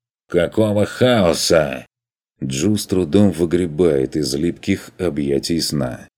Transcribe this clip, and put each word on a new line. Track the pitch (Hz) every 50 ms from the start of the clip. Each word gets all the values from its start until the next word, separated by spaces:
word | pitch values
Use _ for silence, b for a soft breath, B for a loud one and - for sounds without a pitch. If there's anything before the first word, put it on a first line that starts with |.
| _ _ _ _ _
"Какого | - - 87 85 80 - 107 110 104 101 104 101
хаоса?" | - - - 123 127 120 110 92 85 76 - - - 87 80 73 67 65 64 - _ _ _ _ _ _ _ _ _ _ - 71
Джу | 67 65 67 80 104 107
с | 104 -
трудом | - 98 92 90 73 71 101 104 98
выгребает | 82 78 87 80 85 87 92 82 73 78 90 82 73 67 65 65 -
из | 78 73 64 67
липких | 71 80 85 69 - - 98 98 92 - - -
объятий | - 92 82 71 73 71 69 69 69 - - 85 80
сна. | - - - 71 65 62 58 - - - _